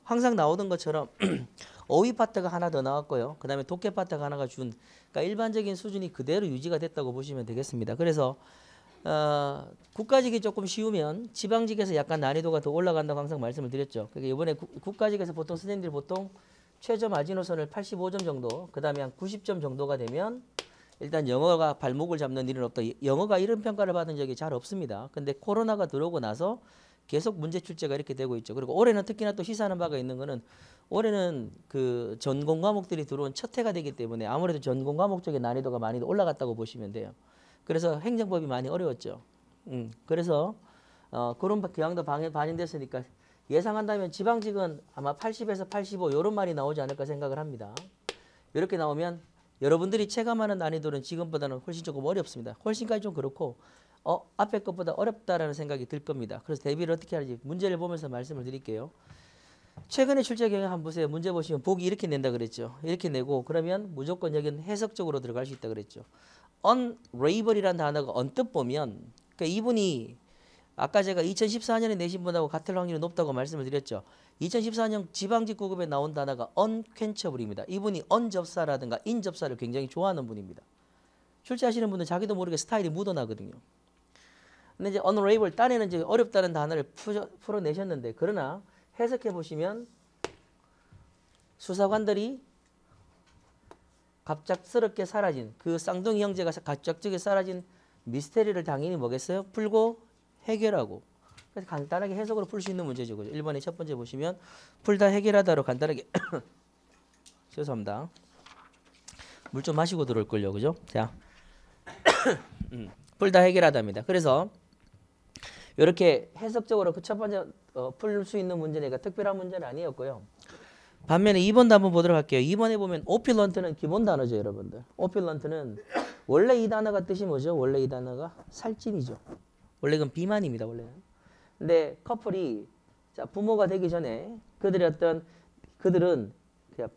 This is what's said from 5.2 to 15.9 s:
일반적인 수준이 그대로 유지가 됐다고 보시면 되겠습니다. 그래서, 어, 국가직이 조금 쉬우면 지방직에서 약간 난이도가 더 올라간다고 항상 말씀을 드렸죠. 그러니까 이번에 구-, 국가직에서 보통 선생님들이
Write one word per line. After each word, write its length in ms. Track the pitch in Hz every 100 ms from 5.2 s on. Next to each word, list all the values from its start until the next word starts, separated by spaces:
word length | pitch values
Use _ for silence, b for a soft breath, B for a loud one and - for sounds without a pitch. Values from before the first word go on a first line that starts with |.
| 170
일반적인 460 | 214 226 214 202 185
수준이 380 | 214 196 180
그대로 340 | - 131 185 196
유지가 300 | 131 160 160
됐다고 360 | 165 - 127
보시면 320 | 123 143 135 113
되겠습니다. 500 | 117 - 120 110 123
그래서, 420 | 170 156 127 135 B B B B B B
어, 640 | 160 156 151 147 143 143 - - -
국가직이 480 | - 220 269 247 226
조금 240 | 208 214 190
쉬우면 640 | - 220 202 151 175 233
지방직에서 640 | - 196 226 226 220 196 156
약간 240 | 139 160
난이도가 400 | 135 156 165 156
더 100 | 147
올라간다고 500 | 156 180 160 151 143
항상 200 | 143 151
말씀을 300 | 120 139 127
드렸죠. 400 | 135 139 117 104
그러니까 220 | - 131
이번에 200 | 135 165
구-, 140 | 151 175 -
국가직에서 540 | - 202 214 208 175
보통 240 | 160 156 170
선생님들이 340 | 190 202 175